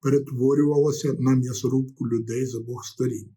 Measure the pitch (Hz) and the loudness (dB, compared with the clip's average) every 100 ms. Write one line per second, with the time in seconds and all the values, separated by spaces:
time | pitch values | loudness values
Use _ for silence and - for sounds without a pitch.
0 | 139 139 135 127 131 143 147 147 147 139 | 2 2 0 0 2 4 4 4 2 2
1 | 147 131 127 131 127 127 123 131 131 - | -2 0 2 2 2 -2 -2 0 -2 -6
2 | 123 117 113 117 131 117 113 123 - - | -2 -2 -2 -4 -4 -6 -8 -12 -12 -4
3 | 127 - - | -4 -4 -12